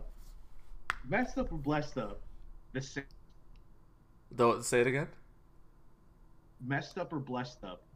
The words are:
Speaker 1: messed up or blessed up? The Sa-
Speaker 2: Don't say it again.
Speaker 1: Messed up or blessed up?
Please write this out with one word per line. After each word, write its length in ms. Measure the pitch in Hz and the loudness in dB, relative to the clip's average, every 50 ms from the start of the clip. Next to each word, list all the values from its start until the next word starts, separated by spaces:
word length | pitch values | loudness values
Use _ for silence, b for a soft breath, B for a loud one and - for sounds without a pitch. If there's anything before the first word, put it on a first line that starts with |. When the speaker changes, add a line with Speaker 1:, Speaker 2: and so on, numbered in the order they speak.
| - - - - - - - - - - - - - - - - - - - - - 123 | -6 -8 -10 -12 -14 -14 -14 -14 -12 -10 -10 -10 -8 -8 -6 -6 -4 -4 -4 -4 0 2
Speaker 1:
messed 300 | 185 240 247 - - 269 | 2 2 2 2 0 0
up 120 | 247 - | 0 0
or 60 | 170 | 0
blessed 400 | 151 131 147 151 147 147 - - 127 | 0 2 2 2 2 2 0 -2 -2
up? 220 | 110 104 107 - - - - - - - - - - - | -2 -2 -4 -6 -8 -8 -10 -10 -10 -12 -12 -12 -10 -6
The 100 | - 131 | -4 -4
Sa- 180 | 135 - - 139 139 - - - - - - - - - - - - - - - - - - - - - - - - - - | -4 -4 -6 -6 -8 -8 -12 -16 -18 -18 -18 -18 -16 -16 -16 -18 -18 -20 -20 -20 -20 -20 -20 -20 -20 -20 -20 -20 -18 -2 4
Speaker 2:
Don't 280 | 117 120 117 104 117 117 | 8 8 8 8 6 4
say 180 | - 123 120 | 6 8 8
it 40 | 123 | 8
again. 220 | 131 127 143 165 - - - - - - - - - - - - - - - - - - - - - - - - - - - - - - - 127 | 8 6 2 2 -2 -6 -12 -18 -18 -20 -20 -20 -20 -20 -20 -20 -20 -20 -20 -20 -20 -20 -20 -20 -20 -20 -20 -20 -20 -20 -20 -20 -20 -14 -6 -2
Speaker 1:
Messed 340 | 127 139 160 - - - 185 | 0 0 0 0 -2 -4 -4
up 140 | 170 175 | -2 -2
or 60 | 165 139 | -2 -4
blessed 460 | 139 123 123 123 131 135 - - 101 | -2 -2 -2 -2 -2 -4 -6 -10 -10
up? 180 | 92 90 - - - - | -10 -10 -10 -14 -16 -8